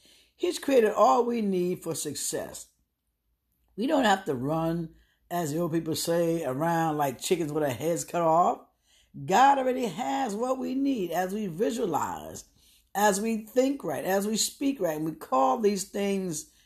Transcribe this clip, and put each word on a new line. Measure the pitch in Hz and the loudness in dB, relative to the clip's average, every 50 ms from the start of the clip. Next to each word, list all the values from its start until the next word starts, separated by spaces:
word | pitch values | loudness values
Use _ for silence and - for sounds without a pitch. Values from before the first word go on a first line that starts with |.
| _ _ _ _ _ _ _ | _ _ _ _ _ _ _
He's | _ - 359 - - | _ -4 -4 -4 -4
created | - - 269 247 220 208 - | -2 2 4 6 6 4 4
all | - 208 254 262 247 240 | 4 6 6 6 4 2
we | 240 240 233 214 | 0 0 -2 0
need | 196 190 180 180 180 185 - - | 0 0 0 0 0 -2 -4 -6
for | 165 160 | -6 -6
success. | - - 151 139 - - - - 135 85 65 - - - - _ _ _ _ _ _ _ _ _ _ _ _ _ _ _ _ _ _ _ _ _ | -6 -6 -8 -8 -6 -6 -6 -4 -6 -6 -8 -10 -14 -18 -20 _ _ _ _ _ _ _ _ _ _ _ _ _ _ _ _ _ _ _ _ _
We | 185 220 | -4 -2
don't | 285 320 277 254 | 2 2 4 4
have | 208 190 196 - | 4 4 2 0
to | 156 139 | -2 -4
run, | 120 127 143 160 160 165 165 170 170 165 160 - _ _ _ _ _ _ - | -2 -2 -2 -2 0 0 0 -2 -2 -4 -8 -10 _ _ _ _ _ _ -6
as | 175 175 175 143 147 | -4 -4 -2 -2 -2
the | 165 | -2
old | 175 165 160 | -2 0 -2
people | 165 156 156 160 | -2 -2 -2 -4
say, | 156 - 165 170 175 170 165 165 165 160 | -2 -2 0 0 2 2 2 0 0 -2
around | 131 127 135 160 170 170 165 165 160 151 | -2 -2 -2 0 0 0 0 0 0 0
like | 151 143 139 123 - | 0 0 -2 -2 -4
chickens | - - 185 165 170 147 147 | -2 0 0 0 0 -2 -2
with | 156 151 | 0 0
our | 139 | 0
heads | 120 104 147 165 170 151 143 | -2 -2 -2 -2 -2 -2 -4
cut | - - 175 170 | -4 -2 0 2
off. | 160 160 170 180 226 262 - - _ _ _ _ _ _ _ _ _ - 147 139 | 4 4 4 4 4 2 -2 -6 _ _ _ _ _ _ _ _ _ -16 -12 -4
God | 139 185 226 262 277 277 269 | 0 4 6 6 6 6 4
already | 254 254 247 254 240 | 2 0 0 0 -2
has | 208 156 190 262 269 277 269 269 226 196 | -4 -4 -4 -4 -4 -2 -2 -2 -4 -4
what | 214 240 254 262 262 | -4 -4 -2 -2 -4
we | 254 254 254 | -4 -4 -2
need | 269 277 277 269 226 180 170 160 | -2 0 0 0 0 -2 -2 0
as | 175 185 185 196 | -2 -2 -2 -2
we | 220 214 | -4 -4
visualize, | 185 156 165 233 269 233 247 240 180 151 - 117 95 85 78 76 80 85 - - _ _ _ _ _ _ _ _ _ - | -6 -4 -2 -2 -2 0 -2 -2 -2 0 -2 -2 -2 -4 -6 -10 -12 -12 -14 -16 _ _ _ _ _ _ _ _ _ -2
as | 196 208 214 190 196 | 2 2 2 2 2
we | 214 226 226 214 220 | 0 -2 -2 -4 -6
think | - - 254 262 269 285 277 - | -2 2 2 2 2 0 -2 -4
right, | 170 139 131 147 | -4 -4 -4 -2
as | 175 190 202 196 | 0 0 0 0
we | 214 220 | 0 0
speak | 214 - - - - 285 277 269 - | -2 -2 -2 -4 -2 -2 -2 0 0
right, | 185 165 156 | -2 -2 -2
and | 151 156 | -2 -4
we | 160 156 | -4 -6
call | - - - 262 262 269 262 262 240 | -6 -6 -2 0 2 4 4 2 2
these | 214 202 208 190 - | 2 2 2 0 -2
things | - - 208 202 202 196 196 190 180 156 151 - - _ _ _ | -6 -4 -2 -2 0 0 -2 -2 -4 -6 -8 -10 -12 _ _ _